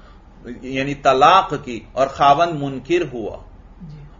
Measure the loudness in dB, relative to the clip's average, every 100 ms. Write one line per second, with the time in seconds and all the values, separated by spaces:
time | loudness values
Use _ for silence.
0 | -20 -20 -20 -20 -18 -14 -8 -6 -6 -2
1 | 2 4 6 4 2 -4 -10 -14 -8 -2
2 | -2 2 4 4 2 -2 -8 -8 -4 -4
3 | -4 -8 -10 -12 -18 -20 -20 -20 -20 -20
4 | -20